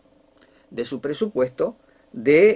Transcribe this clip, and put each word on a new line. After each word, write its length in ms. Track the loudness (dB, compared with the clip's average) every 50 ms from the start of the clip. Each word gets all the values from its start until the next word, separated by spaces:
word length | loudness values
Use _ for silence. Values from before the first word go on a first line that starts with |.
| _ _ _ _ _ _ _ _ _ _ _ _ _ _
de 140 | -12 -12 -10
su 140 | -10 -10 -10
presupuesto 800 | -8 -8 -6 -6 -6 -4 -2 -2 -4 -4 -4 -6 -6 -6 -6 _ _ _ _ _ _ _
de, 380 | -14 -4 0 2 4 6 6 4 2